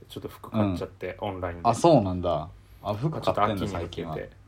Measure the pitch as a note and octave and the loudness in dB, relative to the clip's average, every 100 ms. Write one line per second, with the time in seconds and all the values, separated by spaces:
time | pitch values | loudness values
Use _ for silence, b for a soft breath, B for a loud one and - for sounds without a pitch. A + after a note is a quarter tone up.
0 | - - - - - A2 G#2 E2+ F2+ - | -16 -12 -12 -14 -4 0 0 0 -6 -8
1 | F2+ - G#2 F#2 F2+ F2 E2+ B2 E3+ C#3 | -10 -6 -6 -4 -6 0 0 6 8 8
2 | F#2+ F2+ F2 D#2 D#2+ - - - G2 G#2 | 6 0 0 0 -2 -14 -20 -10 -6 -2
3 | D3+ - - G2+ G#2 G2 G2+ F2+ F2 - | -2 -2 0 2 2 0 -2 -4 -6 -8
4 | B2+ - - - | -8 -8 -10 -14